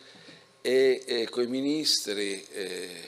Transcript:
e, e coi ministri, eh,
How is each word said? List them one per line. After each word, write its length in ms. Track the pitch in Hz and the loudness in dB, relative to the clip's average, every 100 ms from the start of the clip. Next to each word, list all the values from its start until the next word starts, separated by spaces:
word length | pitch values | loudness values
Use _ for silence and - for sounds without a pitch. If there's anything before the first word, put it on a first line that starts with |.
| - - - - - _ | -20 -20 -20 -20 -20 _
e, 420 | 123 127 131 127 - | 2 6 6 4 0
e 220 | 120 110 | -2 -2
coi 160 | - 120 | -2 -2
ministri, 1000 | 131 139 151 151 - 104 101 101 98 - | 0 0 0 2 0 0 -4 -4 -4 -10
eh, 500 | 104 92 90 90 87 | -10 -8 -8 -10 -12